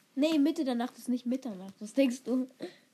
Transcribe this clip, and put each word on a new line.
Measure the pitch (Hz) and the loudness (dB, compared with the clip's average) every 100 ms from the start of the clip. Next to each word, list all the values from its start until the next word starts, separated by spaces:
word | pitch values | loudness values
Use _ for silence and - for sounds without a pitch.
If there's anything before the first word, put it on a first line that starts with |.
| _ - | _ 0
Nee, | 311 311 | 2 4
Mitte | 285 330 | 4 2
der | 269 | -2
Nacht | 233 247 - | -2 -4 -6
ist | - | -4
nicht | 247 233 | -4 -2
Mitternacht. | 262 254 185 196 - | -4 -6 -10 -14 -14
Was | 208 | -2
denkst | - 269 247 | 2 2 2
du? | - 254 254 - 359 - _ | -2 -2 -2 -8 -14 -14 _